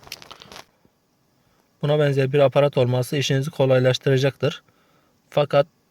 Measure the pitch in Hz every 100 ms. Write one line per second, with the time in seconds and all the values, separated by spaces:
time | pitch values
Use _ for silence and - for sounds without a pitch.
0 | - - - - - - - _ _ _
1 | _ _ _ _ _ _ _ _ 147 151
2 | 143 135 131 143 135 143 143 139 123 127
3 | 123 143 127 135 147 - 131 131 127 123
4 | 143 131 135 - 135 - _ _ _ _
5 | _ _ _ - 143 143 - _ _